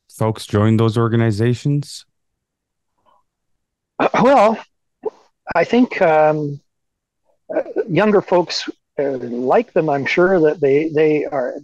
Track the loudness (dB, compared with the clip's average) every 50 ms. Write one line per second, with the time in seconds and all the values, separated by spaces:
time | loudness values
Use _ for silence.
0 | _ _ -8 -4 -2 -2 -2 -4 -6 -2 0 2 2 4 4 2 2 2 0 0
1 | 0 0 0 0 0 0 0 0 0 -2 -2 -2 -2 -2 -2 -4 -4 -8 -12 -20
2 | -20 _ _ _ _ _ _ _ _ _ _ _ _ _ _ _ _ _ _ _
3 | _ _ _ _ _ _ _ _ _ _ _ _ _ _ _ _ _ _ _ -4
4 | -2 -2 0 2 4 4 6 6 4 4 2 -2 -6 -14 _ _ _ _ _ _
5 | -12 -12 -12 _ _ _ _ _ _ -6 -2 -2 0 2 2 2 2 2 0 0
6 | 0 2 4 4 4 2 2 0 -4 -6 -8 -12 -16 _ _ _ _ _ _ _
7 | _ _ _ _ _ _ _ _ _ -8 -6 -6 -6 -6 -6 -8 -6 -4 -2 0
8 | 0 2 2 0 0 0 0 0 0 -2 -6 -10 -10 -10 -14 _ _ _ _ -6
9 | -4 -4 -4 -6 -8 -8 -8 -6 -2 0 0 0 0 0 -2 -2 -2 0 -2 -2
10 | -2 -2 0 2 2 2 4 2 2 2 2 2 2 4 2 2 0 0 0 0
11 | 2 2 2 0 -2 -4 -4 -4 -4 -6 -8 -10